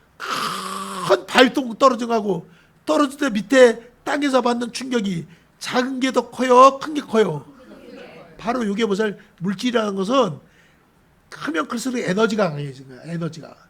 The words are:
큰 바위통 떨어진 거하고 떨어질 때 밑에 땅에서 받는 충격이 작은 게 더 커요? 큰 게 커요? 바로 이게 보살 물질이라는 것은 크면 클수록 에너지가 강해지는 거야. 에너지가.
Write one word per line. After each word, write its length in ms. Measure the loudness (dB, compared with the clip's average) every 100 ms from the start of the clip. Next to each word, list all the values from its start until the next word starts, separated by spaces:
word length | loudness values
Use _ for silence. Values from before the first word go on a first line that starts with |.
| _ -14
큰 1080 | -8 -4 -4 -6 -8 -10 -10 -4 0 0 2
바위통 500 | 4 4 4 -6 2
떨어진 320 | 2 2 -2
거하고 380 | -2 0 -4 -6 -20 _ _ -2
떨어질 320 | 0 0 0
때 120 | -2
밑에 640 | -2 2 6 8 6 -8 _
땅에서 380 | -6 -2 0 2
받는 320 | 0 -2 -6
충격이 520 | -8 -4 -2 -2 -4 -8 -18 _ -14
작은 420 | -4 -2 -2 -2
게 100 | -2
더 180 | 0 -2
커요? 480 | -2 4 8 8 6
큰 140 | -6
게 80 | -8
커요? 440 | 0 2 2 -2 -10 -20 -20 -20 -20 -20 -20 -20 -20 -10
바로 260 | -4 -2
이게 220 | -2 0 0
보살 320 | 0 -2 -4 -14 -8
물질이라는 560 | -6 -4 -2 0 0 -2
것은 440 | 0 2 0 -4 -14 _ _ _ _ _ _ _ _
크면 380 | -12 -6 -4 -4
클수록 320 | -6 -6 -4
에너지가 500 | -2 0 0 2 -2
강해지는 480 | -2 -8 -12 -18 -18
거야. 160 | -10
에너지가. 420 | -8 -8 -10 -18 -20